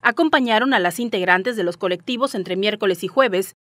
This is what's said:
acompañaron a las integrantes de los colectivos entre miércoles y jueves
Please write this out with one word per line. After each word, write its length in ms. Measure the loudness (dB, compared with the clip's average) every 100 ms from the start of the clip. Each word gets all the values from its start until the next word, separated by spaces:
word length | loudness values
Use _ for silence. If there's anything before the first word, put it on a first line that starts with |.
acompañaron 720 | 0 2 2 2 2 2 2
a 60 | 2
las 200 | 0 -2
integrantes 560 | -4 -2 2 2 2 -2
de 80 |
los 120 | -4 -2
colectivos 580 | -4 -4 -4 -4 -2
entre 220 | -4 -6 -2
miércoles 480 | -2 0 0 0
y 40 | -2
jueves 440 | 2 2 2 -4 _